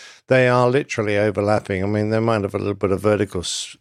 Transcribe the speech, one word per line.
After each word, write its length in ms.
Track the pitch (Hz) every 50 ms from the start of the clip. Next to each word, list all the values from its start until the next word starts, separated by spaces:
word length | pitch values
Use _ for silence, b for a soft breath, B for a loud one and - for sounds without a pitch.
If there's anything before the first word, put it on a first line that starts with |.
| B B B B B _
they 200 | 131 127 127 123
are 220 | 123 127 123 123
literally 480 | 123 143 143 - - - 107 104 104 101
overlapping. 680 | 104 107 98 104 101 101 107 104 - - 101 92 95
I 40 | 101
mean, 220 | 107 107 107 107
they 100 | 110 110
might 220 | 113 117 113 107
have 120 | 98 98 101
a 20 | 101
little 140 | 98 98 101
bit 180 | 98 - 95
of 80 | 98 90
vertical 400 | 95 107 107 101 104 98 - 92
s-, 360 | 85 - - - - - - -